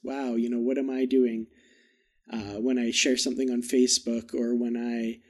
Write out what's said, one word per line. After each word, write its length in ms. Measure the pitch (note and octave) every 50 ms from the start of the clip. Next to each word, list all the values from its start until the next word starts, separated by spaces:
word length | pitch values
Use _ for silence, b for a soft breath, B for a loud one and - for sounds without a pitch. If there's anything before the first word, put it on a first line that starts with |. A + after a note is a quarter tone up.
| -
"Wow, 320 | B2+ C3+ C#3 C3+ B2 A#2
you 140 | A#2 A#2 A#2+
know, 100 | A#2+ A#2+
what 180 | A#2 B2+ C3+
am 120 | C#3 C3+ C3+
I 160 | C3 C3 C3
doing, 420 | B2+ C3+ C3 B2+ A#2+ A2+ A2+ A2 b b b b b b b b b b b b b b b b -
uh, 240 | A#2 A2+ G#2 G2+ G2+
when 220 | G#2+ A2+ C3 B2+
I 140 | B2 A#2+ A#2
share 240 | A2+ - - C#3 B2+
something 340 | B2 - C#3 B2 C3 C3+ B2+
on 120 | A#2+ A#2
Facebook 720 | A#2+ - - B2+ B2+ B2 - - - A#2 A#2 A#2 A#2 - -
or 200 | B2+ A#2+ A#2+ A#2+
when 220 | A#2+ A#2+ A#2+ A#2+
I," 460 | A#2+ A#2+ A#2+ A#2+ A#2 A2+ A2+ A#2 b b